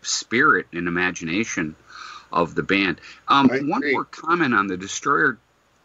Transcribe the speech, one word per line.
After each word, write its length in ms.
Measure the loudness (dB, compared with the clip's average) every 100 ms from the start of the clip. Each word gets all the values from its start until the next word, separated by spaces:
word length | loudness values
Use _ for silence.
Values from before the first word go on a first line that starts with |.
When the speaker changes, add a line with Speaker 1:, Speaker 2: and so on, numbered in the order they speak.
Speaker 1:
spirit 680 | -6 -6 -2 2 4 2 0
and 140 | -4 -2
imagination 880 | 0 -2 -2 -4 -4 -4 -4 -4 -8 -18 -18 -16 -18 -4
of 240 | -2 0 -2
the 80 |
band. 360 | 0 2 2 -2 -10 -8 2
Um, 220 | 4 4
Speaker 2:
I 80 | 2
Speaker 1:
one 200 | 0 -2
Speaker 2:
agree. 120 | 0
Speaker 1:
more 120 | -2 -4
comment 480 | -8 -2 0 2
on 140 | 2 0
the 100 | -2
Destroyer 600 | -6 -4 0 2 2 -2 _ _ _ _